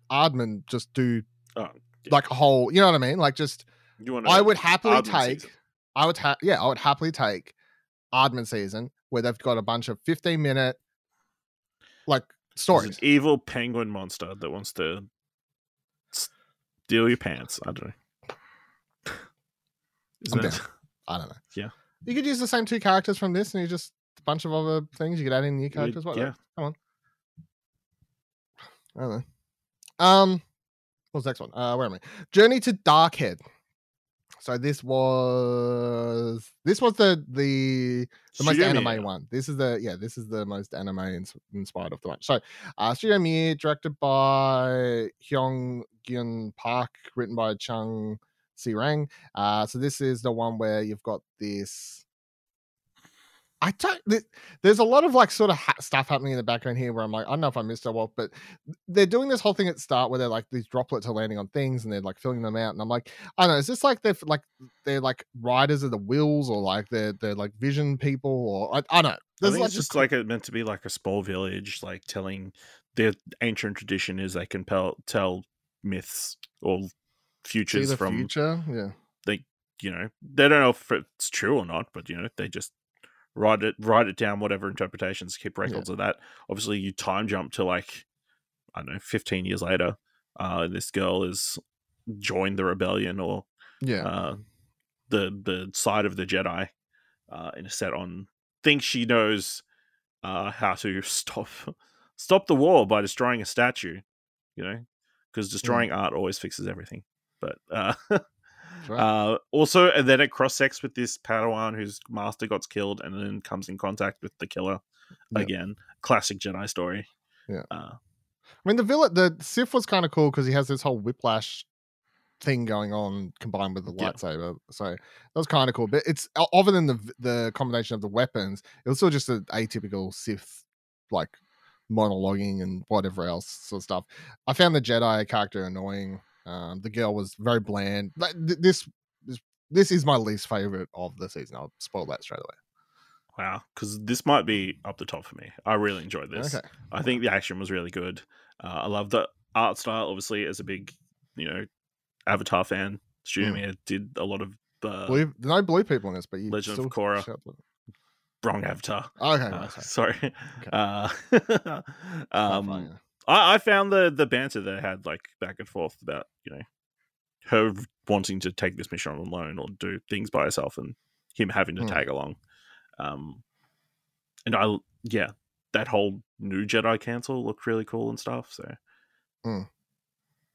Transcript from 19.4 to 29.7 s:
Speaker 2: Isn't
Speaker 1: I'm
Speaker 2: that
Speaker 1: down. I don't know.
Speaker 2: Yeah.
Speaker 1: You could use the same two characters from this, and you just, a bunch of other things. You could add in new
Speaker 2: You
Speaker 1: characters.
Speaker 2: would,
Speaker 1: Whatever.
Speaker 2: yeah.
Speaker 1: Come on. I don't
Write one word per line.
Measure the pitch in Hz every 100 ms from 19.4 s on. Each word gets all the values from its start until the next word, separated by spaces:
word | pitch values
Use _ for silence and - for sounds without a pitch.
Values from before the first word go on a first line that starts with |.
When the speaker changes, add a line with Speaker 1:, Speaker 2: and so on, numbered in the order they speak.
| _ _ _ _ _ _ _ _ -
Speaker 2:
Isn't | 113
Speaker 1:
I'm | 98
Speaker 2:
that | -
Speaker 1:
down. | - - _ _ -
I | 87
don't | 80
know. | - _ -
Speaker 2:
Yeah. | 104 - _ _ -
Speaker 1:
You | 247
could | 285
use | 254
the | 247
same | 240 220
two | 233
characters | 202 190 190 196
from | 190
this, | 180 208
and | 190
you | 170
just, | 170 - _ _ _
a |
bunch | - 156 165
of |
other | 156 156 156 151 -
things. | 160 170
You | 135
could |
add | 131
in | 143 139
new |
Speaker 2:
You | 139
Speaker 1:
characters. | 143 143 120 165
Speaker 2:
would, | 117
Speaker 1:
Whatever. | 135
Speaker 2:
yeah. | - _ -
Speaker 1:
Come | 147
on. | 156 _ _ _ _ _ - - _ _ _ _ _ _ _ _ _ _ _ - _ _ -
I |
don't | 127 110 - _ _ _ _